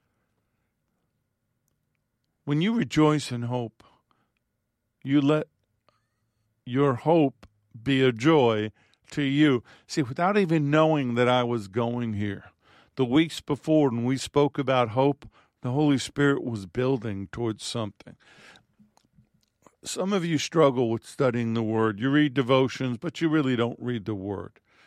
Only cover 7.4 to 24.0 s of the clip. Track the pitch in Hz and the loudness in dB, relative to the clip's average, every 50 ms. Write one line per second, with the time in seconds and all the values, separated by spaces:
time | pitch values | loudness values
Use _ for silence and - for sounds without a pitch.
7.4 | - - _ _ _ _ - 117 110 135 139 131 131 127 120 110 117 156 165 151 | -16 -20 _ _ _ _ -20 -8 -2 0 2 2 4 2 2 2 2 4 4 6
8.4 | 127 117 110 107 107 107 - _ _ _ _ _ _ - - 151 143 135 139 143 | 6 4 2 0 -2 -4 -6 _ _ _ _ _ _ -10 -6 -4 -4 0 2 4
9.4 | 151 151 131 117 - - - - _ - - 165 143 113 131 - 175 190 208 214 | 4 4 4 2 -2 -6 -20 -20 _ -8 -4 -4 -4 -4 -2 -2 0 2 2 2
10.4 | 196 160 165 160 143 143 147 156 160 156 160 147 135 123 117 120 123 120 127 127 | 2 2 2 2 2 2 4 4 4 4 2 0 0 0 0 2 2 4 4 2
11.4 | 123 120 120 117 101 95 95 120 117 117 120 123 120 113 107 101 104 101 98 - | 2 0 -2 -4 -6 -6 -4 -4 -2 -2 -4 -4 -4 -4 -4 -4 -4 -6 -6 -10
12.4 | - - - _ _ _ _ _ _ _ _ - 131 120 123 156 165 156 - - | -14 -20 -20 _ _ _ _ _ _ _ _ -4 -2 2 2 2 2 0 -4 -10
13.4 | - - 147 - - 160 160 156 147 135 120 117 117 123 135 127 - - - 147 | -8 -6 -8 -4 -2 0 2 2 2 2 0 -2 -2 -2 -4 -4 -6 -2 0 0
14.4 | 143 143 - - 135 123 135 127 123 117 107 131 135 143 139 - - - - _ | 0 0 0 -4 -2 0 0 0 0 0 0 0 0 0 0 -2 -8 -20 -20 _
15.4 | _ _ _ _ - 127 123 147 151 147 143 123 - - - 139 143 143 139 135 | _ _ _ _ -8 -4 -2 0 2 2 2 0 -2 -4 -2 0 2 2 2 0
16.4 | - 127 117 104 95 90 - 123 127 131 139 120 101 113 101 98 98 - - 117 | -2 -6 -8 -8 -10 -8 -6 -2 -2 0 -2 -2 -4 -6 -8 -8 -10 -10 -8 -6
17.4 | 120 113 107 - - - - 120 110 101 - - - - - _ _ _ - - | -6 -6 -6 -6 -8 -8 -6 -6 -6 -8 -10 -14 -20 -20 -20 _ _ _ -20 -20
18.4 | - - - - _ _ _ _ _ _ _ _ _ _ _ _ _ _ _ _ | -20 -20 -20 -20 _ _ _ _ _ _ _ _ _ _ _ _ _ _ _ _
19.4 | _ _ _ _ _ _ _ _ - - - - 185 190 208 190 165 170 165 139 | _ _ _ _ _ _ _ _ -14 -10 -8 -6 -4 -2 -2 -2 0 0 -2 -2
20.4 | - - - 170 160 139 123 127 127 113 113 113 - - - - 139 127 117 120 | -2 0 4 4 4 4 4 2 0 0 -2 -4 -6 -8 -4 -2 0 0 0 0
21.4 | 117 113 113 117 113 107 110 110 110 110 107 98 117 135 139 151 151 147 123 143 | -2 -2 -2 -2 -2 0 0 2 0 0 0 -2 -2 0 2 2 2 2 0 -2
22.4 | 127 113 135 131 135 123 - - 131 127 123 110 - 170 - - 165 165 151 160 | 0 2 2 2 2 0 -2 -4 -6 -6 -6 -6 -8 -10 -6 -4 -2 0 0 0
23.4 | 139 131 127 113 120 117 131 - - 123 123 113 | 0 0 0 0 -2 -2 -4 -6 -8 -6 -6 -6